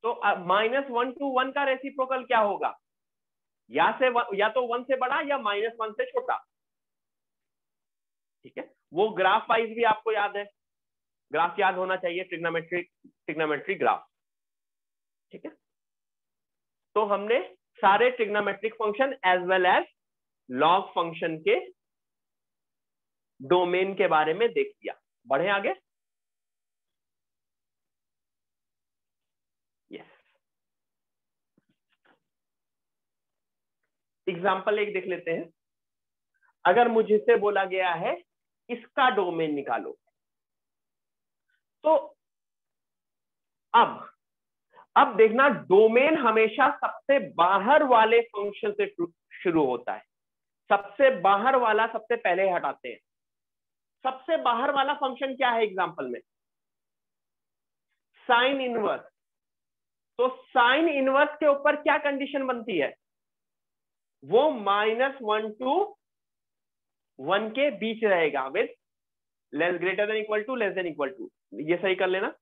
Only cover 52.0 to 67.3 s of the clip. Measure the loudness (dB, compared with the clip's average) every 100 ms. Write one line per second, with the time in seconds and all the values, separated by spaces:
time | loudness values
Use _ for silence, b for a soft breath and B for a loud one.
52 | -6 -2 0 2 2 0 -4 -6 -12 -14
53 | _ _ _ _ _ _ _ _ _ _
54 | -8 -8 -4 -2 0 0 0 0 0 -2
55 | -4 -4 -8 -2 0 0 -2 -2 -4 -4
56 | -10 -10 _ _ _ _ _ _ _ _
57 | _ _ _ _ _ _ _ _ _ _
58 | _ _ 0 2 2 0 -2 -2 -2 -4
59 | -8 _ _ _ _ _ _ _ _ _
60 | _ -2 -2 -2 -2 2 4 4 2 2
61 | 2 2 2 2 2 4 2 2 0 0
62 | 0 -4 -4 -4 -4 -6 -4 -2 -2 -6
63 | _ _ _ _ _ _ _ _ _ _
64 | _ _ 2 4 4 0 -2 0 0 0
65 | -2 -2 -4 -2 -4 -6 -2 0 -2 -6
66 | _ _ _ _ _ _ _ _ _ _
67 | _ -12 -2